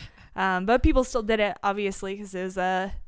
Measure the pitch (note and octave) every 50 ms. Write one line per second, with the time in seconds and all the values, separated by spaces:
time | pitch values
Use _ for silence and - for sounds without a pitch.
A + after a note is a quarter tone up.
0 | - - - - - - - - F#3+ F#3+ F#3 F3+ F#3+ G#3 A#3+ B3+ - D#4 - C4
1 | B3+ - - A#3+ G#3+ G#3 A3 G#3+ G#3 G3+ - - - G3+ G3 G#3 G3+ F#3+ G3 -
2 | G3+ F#3+ G3 G3+ G#3 G3 G3 F3+ F#3 F#3 F#3 F#3 F3+ F#3 F#3 F#3 F#3+ G3 - -
3 | -